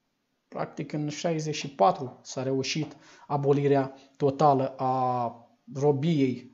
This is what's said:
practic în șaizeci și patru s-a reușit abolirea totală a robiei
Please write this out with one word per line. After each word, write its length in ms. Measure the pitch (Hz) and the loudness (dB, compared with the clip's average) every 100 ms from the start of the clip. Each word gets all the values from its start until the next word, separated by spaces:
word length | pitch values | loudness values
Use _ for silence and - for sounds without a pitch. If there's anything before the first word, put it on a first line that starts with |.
| _ _ _ _ _ | _ _ _ _ _
practic 440 | - - - 147 | -10 -10 -10 -8
în 160 | 151 147 | -6 -6
șaizeci 460 | 151 175 160 156 | -6 -4 -4 -4
și 160 | 147 139 | -6 -6
patru 480 | - 190 180 127 - | 0 2 2 -6 -12
s-a 200 | - 135 | -14 -6
reușit 540 | 127 135 127 160 147 - - - - | -2 -2 -2 -4 -6 -10 -20 -18 -6
abolirea 680 | 147 139 143 143 139 139 - - - | -2 2 2 4 2 2 -6 -20 -2
totală 580 | 143 139 151 131 131 - | 0 4 6 6 2 -2
a 580 | 131 131 127 123 117 - - _ - | -2 0 0 -2 -4 -8 -20 _ -14
robiei 760 | 135 147 135 160 151 131 - - | 0 2 2 2 2 2 0 -10